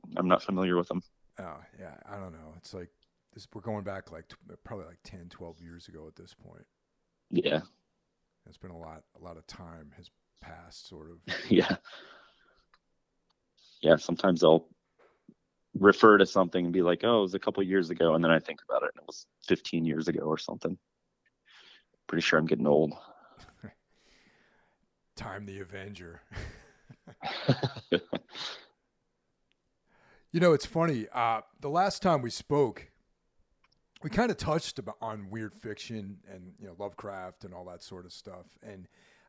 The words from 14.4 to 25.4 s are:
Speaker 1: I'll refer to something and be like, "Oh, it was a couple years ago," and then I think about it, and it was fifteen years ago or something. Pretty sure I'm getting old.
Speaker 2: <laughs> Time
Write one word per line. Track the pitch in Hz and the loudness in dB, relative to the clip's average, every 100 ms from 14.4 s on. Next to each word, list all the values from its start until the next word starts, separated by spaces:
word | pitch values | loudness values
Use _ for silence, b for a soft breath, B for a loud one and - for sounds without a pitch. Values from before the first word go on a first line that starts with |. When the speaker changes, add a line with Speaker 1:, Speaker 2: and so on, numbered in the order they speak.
Speaker 1:
I'll | 80 80 - _ _ _ _ _ _ - _ _ _ | 8 6 4 _ _ _ _ _ _ -20 _ _ _
refer | - 98 - 113 104 | 4 6 10 10 10
to | 95 | 8
something | 101 90 92 87 | 4 2 0 0
and | |
be | 90 | 2
like, | 87 87 113 | 2 2 2
"Oh, | 117 | 2
it | |
was | 95 | 2
a | 95 | -2
couple | - 98 | -4 -2
years | 95 95 85 | 0 0 0
ago," | 82 82 | 2 4
and | 80 | 4
then | 85 | 4
I | 82 | 4
think | 80 - - | 2 -12 -4
about | - | -2
it, | 73 | -2
and | - | -6
it | - | -16
was | - - _ - | -18 -20 _ -2
fifteen | 87 - 82 82 | -2 -2 -4 -2
years | 76 80 | -2 -2
ago | 76 | -4
or | 76 78 | -2 -4
something. | - - 80 - _ _ _ _ _ _ _ b b b b _ - | -6 -8 -8 -8 _ _ _ _ _ _ _ b b b b _ -6
Pretty | 82 | -2
sure | - 78 | 2 2
I'm | 80 | 2
getting | 78 71 | 2 4
old. | 73 78 - b b b b b _ | 4 2 -2 b b b b b _
Speaker 2:
<laughs> | 104 - _ _ _ _ _ _ _ _ _ _ _ _ _ - | -20 -20 _ _ _ _ _ _ _ _ _ _ _ _ _ -14
Time | 110 98 | -12 -12